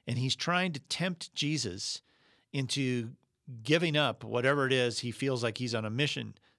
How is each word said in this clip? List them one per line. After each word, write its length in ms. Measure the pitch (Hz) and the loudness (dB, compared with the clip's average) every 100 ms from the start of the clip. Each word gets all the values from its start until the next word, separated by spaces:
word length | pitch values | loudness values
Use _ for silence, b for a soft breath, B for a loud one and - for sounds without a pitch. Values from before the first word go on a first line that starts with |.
| - | -4
And 100 | 143 | -2
he's 180 | 131 - | 0 -2
trying 380 | - 175 185 | 0 2 0
to 80 | 143 - | -2 -6
tempt 440 | - 180 175 - | -2 -2 -2 -8
Jesus 680 | - 147 151 113 92 - - b b b b b | -4 -2 0 -2 -4 -6 -8 b b b b b
into 600 | 139 127 - 131 123 117 131 _ _ - 120 | -4 -2 0 0 0 -4 -10 _ _ -18 -10
giving 320 | 110 165 170 147 | 2 4 4 4
up 300 | 143 - 107 | 2 0 -2
whatever 420 | 117 127 143 131 | 2 4 4 4
it 60 | |
is 260 | 131 123 110 | 4 4 0
he 120 | 120 | -4
feels 300 | 113 135 127 | -2 0 0
like 160 | 117 110 | 0 -2
he's 160 | 123 | -2
on 120 | 113 110 | -2 -2
a 40 | |
mission 460 | 113 147 - 110 - b | 0 0 -2 -8 -14 b